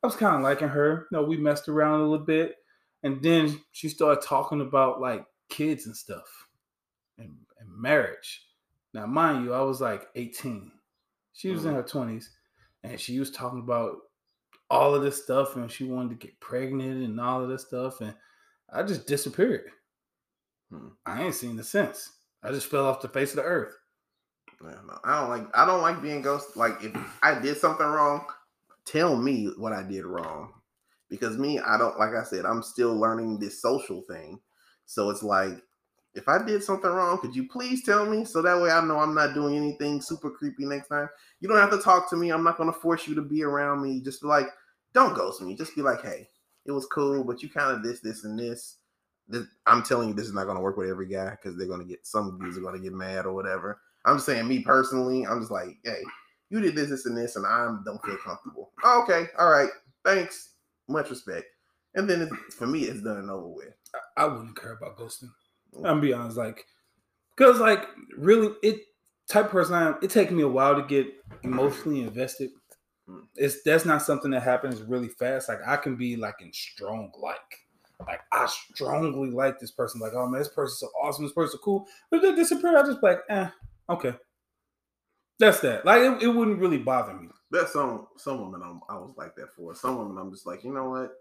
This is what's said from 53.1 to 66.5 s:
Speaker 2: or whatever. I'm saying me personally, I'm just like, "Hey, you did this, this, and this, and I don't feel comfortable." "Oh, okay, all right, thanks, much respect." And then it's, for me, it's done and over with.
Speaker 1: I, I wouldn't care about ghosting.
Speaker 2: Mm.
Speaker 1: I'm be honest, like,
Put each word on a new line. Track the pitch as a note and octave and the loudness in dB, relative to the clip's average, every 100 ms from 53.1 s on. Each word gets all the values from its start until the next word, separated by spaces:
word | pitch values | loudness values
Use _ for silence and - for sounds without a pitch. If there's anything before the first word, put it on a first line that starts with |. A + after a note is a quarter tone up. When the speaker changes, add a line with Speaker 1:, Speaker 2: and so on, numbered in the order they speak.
| F#2+ | -4
Speaker 2:
or | F#2+ | -4
whatever. | F#2+ F#2+ F#2 F2+ G#2 _ _ | -4 -4 -6 -6 -12 _ _
I'm | - C#3+ | 2 2
saying | C#3 B2 A2+ | 2 -2 0
me | C3 | -2
personally, | B2+ C3+ C3 C3 B2+ C3 G#2 | 4 4 4 0 0 0 -2
I'm | A#2 | -4
just | A2 | -4
like, | G2+ F2+ - | -6 -8 -12
"Hey, | A#2 G#2 - - _ _ _ | -10 -8 -10 -16 _ _ _
you | G#3+ | -2
did | F#3+ | 0
this, | D3+ D3 | 0 -2
this, | C3+ B2+ | -4 -4
and | A#2 | -4
this, | A#2+ A2 | -4 -4
and | G2 | -2
I | A2+ A#2+ A2 | 0 0 -4
don't | G2 G#2 | -8 -10
feel | - G2 | -8 -8
comfortable." | - F2 - - - - | -8 -12 -12 -16 -18 2
"Oh, | - B3 | 6 6
okay, | - E3+ E3+ - | 6 2 0 2
all | E3+ | 6
right, | D3+ C3+ - _ _ | 6 6 0 _ _
thanks, | - F#3+ E3+ - - _ _ _ - | 2 2 2 -8 -20 _ _ _ -6
much | D3+ C#3+ | -4 -4
respect." | B2 - F2 - _ _ _ _ | -8 -10 -10 -12 _ _ _ _
And | - G3+ | -4 0
then | F3 | 0
it's, | D#3+ - - | 0 -6 -14
for | - A#2+ | -8 -4
me, | D#3 | -2
it's | C3+ - | -2 -4
done | A2 G#2 | -8 -8
and | G2 | -8
over | G2 F2 | -10 -12
with. | F2+ C#2 _ _ | -16 -18 _ _
Speaker 1:
I, | B2+ - - | -16 -12 -2
I | D3+ | 0
wouldn't | B2 A2+ A2+ | 0 -12 -14
care | A#2 | -14
about | A2+ - - | -14 -16 -14
ghosting. | A#2 - B2 _ _ _ _ | -16 -16 -18 _ _ _ _
Speaker 2:
Mm. | - - | -8 -2
Speaker 1:
I'm | D3+ | 2
be | D3 | 2
honest, | B2 A#2 A2+ | 0 -2 -6
like, | A2 | -6